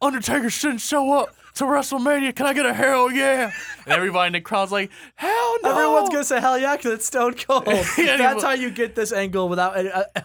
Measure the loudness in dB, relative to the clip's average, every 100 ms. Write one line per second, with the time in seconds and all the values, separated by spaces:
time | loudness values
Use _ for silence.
0 | -2 0 -2 -2 -2 -2 -2 -4 -2 0
1 | 2 2 0 -6 -14 -4 0 0 0 -2
2 | 0 0 0 0 0 0 0 2 2 4
3 | 2 2 2 2 -2 -6 -14 -6 0 2
4 | 2 2 0 -2 -2 -2 0 -2 -4 -10
5 | -20 -6 -2 0 0 0 2 2 4 4
6 | 2 0 0 0 2 0 0 -2 -2 -4
7 | -4 0 0 -2 -2 0 2 0 0 0
8 | 2 4 2 2 0 -2 -4 -4 -4 -4
9 | -4 -2 -2 -2 -2 0 0 -2 -2 -2
10 | -4 -4